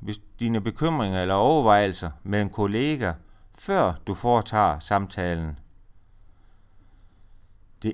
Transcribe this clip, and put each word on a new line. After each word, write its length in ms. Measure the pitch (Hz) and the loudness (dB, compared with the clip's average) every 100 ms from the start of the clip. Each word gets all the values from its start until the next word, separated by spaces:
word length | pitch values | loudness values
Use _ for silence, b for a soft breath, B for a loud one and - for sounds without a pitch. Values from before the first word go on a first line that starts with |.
hvis 180 | 95 104 - - | -10 -10 -12 -6
dine 220 | 117 113 | -2 -2
bekymringer 600 | 104 - 160 156 101 92 | -2 -2 -2 0 -2 0
eller 140 | 92 98 | 0 4
overvejelser 760 | 120 156 113 101 101 90 85 - | 4 4 6 6 4 0 -6 -10
med 180 | 98 104 | -4 -2
en 80 | 98 | -2
kollega, 640 | - 101 107 143 147 101 82 b b b - | -2 -2 0 -2 -2 -4 -4 b b b -14
før 360 | - 196 107 82 - | -2 0 0 -2 -6
du 60 | |
foretager 680 | 95 123 120 - 107 95 76 | -4 2 2 2 2 2 2
samtalen. 800 | - 98 98 - 87 85 80 69 - - - - - - - - - - - - - - - _ - - - - - - | 0 -2 -2 -4 -2 -2 -4 -8 -16 -20 -20 -20 -20 -20 -20 -20 -20 -20 -20 -20 -20 -20 -20 _ -20 -20 -20 -20 -20 -8
Det 120 | 110 | -6